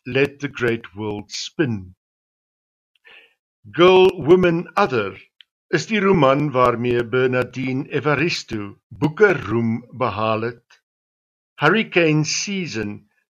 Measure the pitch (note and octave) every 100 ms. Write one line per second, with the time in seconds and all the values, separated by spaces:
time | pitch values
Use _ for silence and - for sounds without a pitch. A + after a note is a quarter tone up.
0 | - B2+ C#3+ C#3+ C#3 - B2 A#2 - G2
1 | G#2+ G#2 - - - - D3 G#2+ F#2 -
2 | _ _ _ _ _ _ _ _ _ _
3 | _ - _ _ _ _ G#2+ C#3+ F3 F#3
4 | F#3 F3+ C#3 F#3 F3+ E3 E3 - G3+ B2
5 | G2 G2 - _ _ _ _ D#3+ D#3 G#3+
6 | G3 F#3+ C3+ C3+ D3 B2+ B2 A#2 B2 A#2+
7 | A#2+ B2+ C3 B2+ B2 C3 C3 C3 - C#3+
8 | C#3+ C#3+ E3+ - - A2 G2+ - _ F#2
9 | D3+ D#3 G#3 D3+ G2+ A#2 A#2 A2+ - A2+
10 | B2 G#2 A2 A2 A2+ B2 _ _ _ _
11 | _ _ _ _ _ - D3 G#3+ - F3+
12 | E3 D3+ D3+ - - G3 D#3 A2 G#2+ G#2
13 | _ _ _